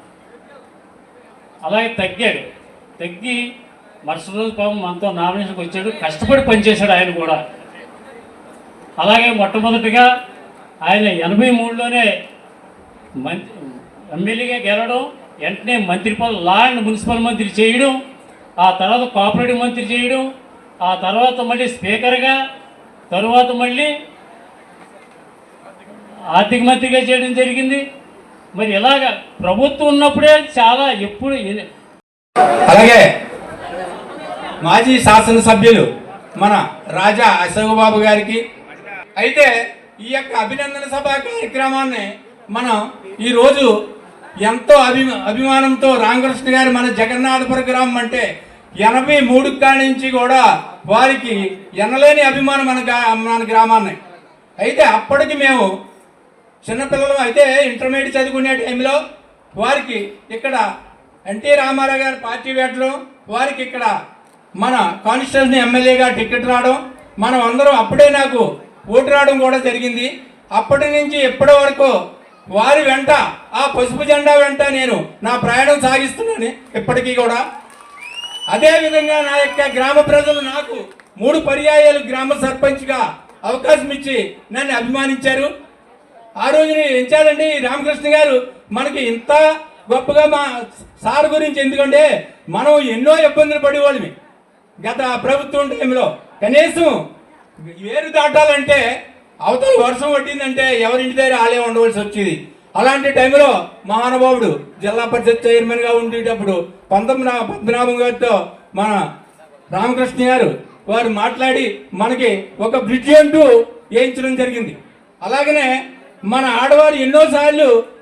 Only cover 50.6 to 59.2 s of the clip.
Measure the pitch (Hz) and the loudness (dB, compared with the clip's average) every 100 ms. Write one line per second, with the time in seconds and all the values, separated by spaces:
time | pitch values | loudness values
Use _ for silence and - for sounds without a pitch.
50.6 | - - 151 220 262 269 233 202 190 - | -4 -16 0 2 4 2 -4 -4 -4 -8
51.6 | - 180 220 262 294 294 269 269 269 277 | -12 -6 -4 4 6 6 2 0 0 0
52.6 | 262 254 240 240 233 226 226 233 220 226 | -2 -2 -2 -2 0 -2 -2 -4 -2 -2
53.6 | 226 226 196 - - - _ _ _ - | 0 0 -2 -10 -18 -20 _ _ _ -8
54.6 | 254 269 294 220 - 277 302 285 269 254 | -4 2 2 2 0 -2 -2 0 0 2
55.6 | 196 - - - _ _ _ _ _ _ | -2 -4 -14 -20 _ _ _ _ _ _
56.6 | - 233 269 277 277 277 240 285 269 277 | -10 -8 -4 -2 0 0 0 2 4 4
57.6 | 262 233 262 269 262 262 262 262 262 254 | 0 -2 -4 -4 -2 -2 -2 -2 -2 -2
58.6 | 240 247 262 285 - - | -4 -4 -2 -2 -4 -14